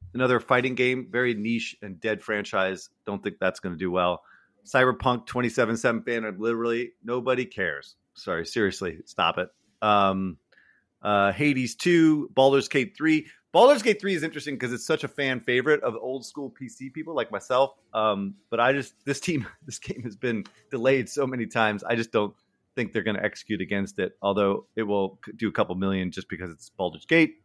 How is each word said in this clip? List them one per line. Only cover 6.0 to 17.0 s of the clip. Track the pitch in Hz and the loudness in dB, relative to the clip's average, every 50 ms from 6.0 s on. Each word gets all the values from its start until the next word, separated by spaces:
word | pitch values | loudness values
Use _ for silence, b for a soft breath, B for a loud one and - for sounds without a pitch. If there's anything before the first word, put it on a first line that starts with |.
| 113 | -2
fan, | 120 120 117 113 | -4 -4 -4 -4
and | 110 98 92 | -6 -8 -4
literally | 107 117 117 113 117 117 117 117 123 117 - _ | -2 -2 -2 -2 -2 -2 -2 -2 -4 -6 -10 _
nobody | - 113 120 127 117 131 127 123 127 | -8 -6 -6 -2 0 0 0 0 -2
cares. | 127 - - 95 85 73 71 71 - _ _ _ _ _ | -4 -4 -4 -4 -2 -4 -6 -10 -16 _ _ _ _ _
Sorry, | - - 98 90 82 82 | -14 -8 -4 -4 -4 -4
seriously, | - - 120 107 95 87 - 98 87 80 78 - | -4 0 2 2 2 0 -2 -6 -8 -8 -10 -14
stop | - - - 87 82 85 - | -12 -4 0 0 0 2 0
it. | 90 - _ _ _ _ _ _ | -4 -6 _ _ _ _ _ _
Um, | 107 107 104 104 98 95 95 95 95 92 85 - _ b b b b b b b b b _ _ | 2 4 4 6 4 4 2 0 -2 -4 -6 -10 _ b b b b b b b b b _ _
uh, | - 104 104 101 98 101 | -2 0 2 4 4 2
Hades | 92 87 147 147 139 131 127 117 - | 2 2 2 2 2 2 -2 -4 -6
two, | - - 180 175 170 160 160 156 151 139 - - | -2 2 4 6 6 6 6 4 2 0 0 4
Baldur's | 131 135 139 139 139 135 - | 6 6 8 6 6 4 2
Gate | - 139 127 98 - - | 0 0 0 -2 -4 -2
three. | 147 160 156 156 156 B B B B _ | 2 2 2 2 0 B B B B _
Baldur's | - 170 226 262 294 240 202 | 6 8 8 8 8 6 4
Gate | 247 208 - | 2 0 0
three | - 196 190 | 0 -2 -2
is | 160 147 | -2 -4
interesting | 160 160 147 - 151 139 113 | -4 -6 -8 -8 -8 -6 -6
'cause | 123 120 123 | -4 -4 -6
it's | 117 - | -6 -2
such | - 160 151 - | -2 -2 -2 -2
a | 131 | -6
fan | - - 143 135 131 123 | -6 -4 -4 -2 -2 -4
favorite | - - 123 127 123 151 151 143 - | -2 0 0 2 4 4 2 2 2
of | 123 110 | -2 -4
old | 113 110 127 131 135 120 | -4 -6 -8 -8 -8 -10
school | - - 151 139 127 | -12 -12 -12 -12 -12
P | - _ 131 117 | -12 _ -16 -16
C | - - 131 135 | -14 -16 -16 -14
people | 135 160 | -12 -12